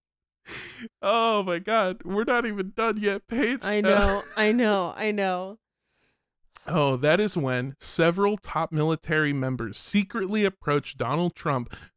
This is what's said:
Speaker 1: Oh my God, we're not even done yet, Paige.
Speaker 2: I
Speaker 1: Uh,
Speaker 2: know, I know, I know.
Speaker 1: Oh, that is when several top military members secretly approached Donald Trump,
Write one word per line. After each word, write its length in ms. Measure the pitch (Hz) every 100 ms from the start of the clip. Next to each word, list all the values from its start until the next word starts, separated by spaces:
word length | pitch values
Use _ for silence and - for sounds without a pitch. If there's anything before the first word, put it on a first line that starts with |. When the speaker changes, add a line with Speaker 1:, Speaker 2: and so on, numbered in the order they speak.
| _ _ _ _ - - - - 226 -
Speaker 1:
Oh 440 | 196 226 226 208
my 160 | 190 170
God, 420 | 196 226 185 180
we're 200 | - 202
not 200 | 269 240
even 280 | 226 202 190 -
done 200 | 226 214
yet, 320 | 202 196 -
Paige. 320 | 233 214 254
Speaker 2:
I 160 | 196 208
Speaker 1:
Uh, 40 |
Speaker 2:
know, 400 | 196 202 196 196 - 220
I 140 | 214
know, 420 | 240 220 196 175 -
I 160 | 214
know. 460 | 208 190 180 190 220 _ _ _ _ _ _ _ _ _ -
Speaker 1:
Oh, 320 | - 165 143 127
that 220 | 147 180
is 180 | 208 175
when 380 | 131 127 131 -
several 560 | - - 165 180 202 208
top 340 | - 156 165
military 640 | 156 160 156 - 156 151
members 460 | 139 131 127 113 -
secretly 680 | - 208 196 226 190 214
approached 520 | 196 196 - 143 - -
Donald 380 | 120 151 175
Trump, 400 | - 160 135 120 - -